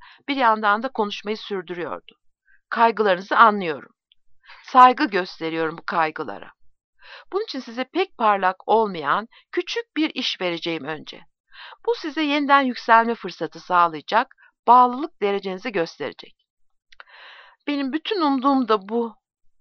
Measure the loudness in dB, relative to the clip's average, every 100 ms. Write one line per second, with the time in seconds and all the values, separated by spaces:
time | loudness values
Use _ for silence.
0 | -10 -14 -8 0 2 2 0 0 -2 -4
1 | -4 -4 -8 -8 -6 -8 -8 -8 -8 -10
2 | -14 _ _ _ _ _ -6 2 2 4
3 | 2 0 2 4 6 4 -2 -6 -10 _
4 | _ _ _ -20 -20 -20 2 8 8 6
5 | 0 -2 -4 -6 -6 -4 -4 -6 -6 -2
6 | -2 -2 -10 -12 -16 -20 -20 _ _ _
7 | -20 -20 -8 -6 -6 -10 -10 -8 -6 -4
8 | -4 0 0 2 0 -2 0 2 2 -2
9 | -2 -2 -4 _ _ -8 -6 -6 -6 -4
10 | -4 -4 -8 -4 -4 -4 -6 -6 -6 -10
11 | -12 -20 -20 _ _ -20 -20 -8 -4 -4
12 | -4 -4 -2 0 2 2 2 -2 4 4
13 | 4 -2 -8 -8 -10 -8 0 2 2 0
14 | -2 -2 -2 _ _ _ 6 6 6 2
15 | -8 -4 -2 -2 -4 -8 -6 -4 -4 -6
16 | -12 -12 -20 _ _ _ _ _ _ -20
17 | -20 -20 -20 -20 -20 _ -6 -4 -4 -4
18 | -4 -2 0 0 2 2 2 -2 -2 -4
19 | -4 -8 _ _ _ _